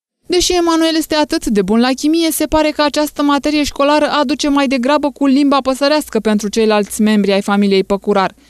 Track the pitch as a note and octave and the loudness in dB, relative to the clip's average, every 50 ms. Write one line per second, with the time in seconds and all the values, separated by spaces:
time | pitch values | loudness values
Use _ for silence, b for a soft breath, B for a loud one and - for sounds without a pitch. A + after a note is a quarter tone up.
0 | _ _ _ _ _ - E4+ F4+ E4+ - F4+ F4+ E4+ E4+ E4 D#4+ E4 D#4+ D#4+ D#4+ | _ _ _ _ _ -4 -2 -2 0 0 0 0 0 0 0 0 0 0 0 -2
1 | D4+ - D#4+ D4+ D4+ - - A3+ - - A3+ G3+ F#3+ F3+ G#3+ A3+ A#3+ B3+ C4 - | -2 -2 -2 -2 0 0 -2 -4 -4 -2 -2 0 0 0 0 0 2 0 -2 -2
2 | - D4 D#4+ E4+ E4 D#4+ D4 - D#4 D4+ - D#4 D#4 D4+ D4+ - D4+ D4 C#4 D4+ | -2 0 0 0 0 -2 -2 -2 -2 -2 0 0 0 0 0 0 -2 -2 0 -2
3 | D4+ D4 - - D4 C#4+ C#4+ C#4+ C4+ D4+ D4 D4+ D4 C#4 - - C#4 C#4 D4 D4+ | -2 -4 -4 -2 0 0 0 0 0 0 -2 -2 -2 -2 -2 -2 0 2 2 2
4 | D4 C4+ - C#4+ D4 B3 D4 - - D4 C#4+ C#4+ C#4+ C4+ C4+ C4+ A#3 C4 D4 D4+ | 0 0 0 -2 -2 -2 -2 -2 -2 0 0 0 0 0 0 -2 0 0 0 0
5 | D4 D4 B3 - C#4 C#4 C4 C#4 D4 C#4 C#4 C#4 B3+ C4 C4 B3+ C#4+ C#4 D4+ D4+ | 0 -2 -2 0 0 2 2 4 2 2 2 0 0 -2 -2 -2 0 0 0 0
6 | C#4+ - - A3+ G#3 A3 G#3+ G#3 G#3+ G3+ G3+ A3+ A3 A3 G#3+ G#3 G#3 G3+ - - | -2 -2 -4 -2 0 0 0 0 -2 -2 -2 0 2 2 2 2 0 -2 -2 0
7 | G#3+ G#3+ G#3+ G#3+ G3 G3 G3 G3 G3+ - G3+ G3+ G3+ G3+ G3 F#3+ F#3+ - G3+ G3 | 0 2 2 2 2 2 0 0 0 0 0 2 2 2 2 2 0 0 -2 -4
8 | - - G3+ G3 F#3+ F3 - b b b | -2 -2 0 0 0 -2 -4 b b b